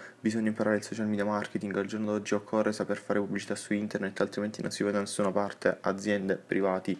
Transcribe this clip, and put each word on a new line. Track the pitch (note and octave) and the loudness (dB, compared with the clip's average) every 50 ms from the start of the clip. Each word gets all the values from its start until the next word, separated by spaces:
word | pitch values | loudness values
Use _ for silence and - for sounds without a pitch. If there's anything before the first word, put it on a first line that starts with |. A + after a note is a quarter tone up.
| - - - - | -16 -18 -8 -2
bisogna | - A2 G#2+ A2+ A2 G#2+ | 0 0 2 2 0 0
imparare | G#2+ A2 G#2+ G#2+ G#2+ | 0 2 2 2 2
il | G#2 G#2 | 2 0
social | - G#2+ A2 A2 | -2 -4 -2 0
media | G#2+ G#2+ G2+ G2+ | 0 2 2 2
marketing, | G#2+ G#2 G#2 G#2 - - G#2 G2+ G2+ F#2+ | 2 0 0 -2 -2 -4 -4 -2 -2 0
al | G2 G2 | 0 -2
giorno | G2 G#2+ G#2+ A2 G#2 G#2 | -2 -2 -2 0 0 0
d'oggi | G#2+ G2+ - G#2 | 0 0 0 0
occorre | G2+ G#2 - - A2 G#2+ A2 G#2+ | -2 0 0 2 2 2 2 2
saper | - G2+ F#2 G2+ | 0 0 -2 -2
fare | - - - G2+ G#2 | -2 -2 0 0 0
pubblicità | G2+ G2 G2+ G2 - - G#2 | 0 0 -2 -4 -4 -4 -6
su | - - - G#2 | -4 -2 -2 0
internet, | G#2 G#2+ G#2 - G2+ G2+ F#2+ F#2+ - G#2 | 0 0 -2 -2 -2 -4 -2 0 0 -2
altrimenti | G2+ - - G#2 G#2 G#2+ - A2 | 0 0 -2 -4 -4 -4 -4 -6
non | G#2+ | -4
si | - - G#2 | -2 0 0
va | G2+ | 2
da | G2+ G#2 | 2 0
nessuna | G2+ - - - G#2 F#2+ | 0 -2 0 0 2 2
parte, | F#2 G2+ G2+ G2 - - - - - - - | 2 2 0 -2 -2 0 2 2 2 2 0
aziende, | - G2 G2 G2 G#2+ G#2 G2+ F#2+ F#2+ F#2 | 0 0 0 2 0 2 2 2 0 0
privati, | - - - G2 G2 F#2+ G2 F#2 F#2 - - F#2 F#2 | 0 0 -2 0 2 2 2 2 2 0 -2 -2 -2